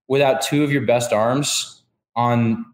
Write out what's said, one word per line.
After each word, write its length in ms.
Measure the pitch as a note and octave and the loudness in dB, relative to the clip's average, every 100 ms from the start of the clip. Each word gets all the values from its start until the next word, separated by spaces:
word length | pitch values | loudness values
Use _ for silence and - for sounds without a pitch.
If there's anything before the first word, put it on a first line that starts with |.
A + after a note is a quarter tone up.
| - | -4
without 340 | C3+ C#3 - | 0 2 0
two 220 | - D3 | -2 0
of 80 | D3 | 0
your 140 | C#3 A#2 | 0 0
best 260 | A#2+ A#2+ | 0 0
arms 720 | G#2+ A#2 C3+ C#3+ - - - _ _ _ A#2 | 0 2 0 -2 -4 -8 -16 _ _ _ -2
on, 500 | A#2+ A#2+ A2+ A2 - | 0 2 0 -2 -6